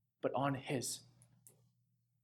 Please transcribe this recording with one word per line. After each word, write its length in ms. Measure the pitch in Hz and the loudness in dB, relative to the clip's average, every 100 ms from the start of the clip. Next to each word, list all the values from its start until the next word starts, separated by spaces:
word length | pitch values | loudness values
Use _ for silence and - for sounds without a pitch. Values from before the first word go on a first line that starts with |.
| _ _ | _ _
but 120 | - | 0
on 200 | - 139 | 2 2
his. 460 | 135 - 131 117 - - - - - - - _ _ _ _ _ _ | 0 0 -2 -2 -6 -10 -20 -20 -20 -20 -20 _ _ _ _ _ _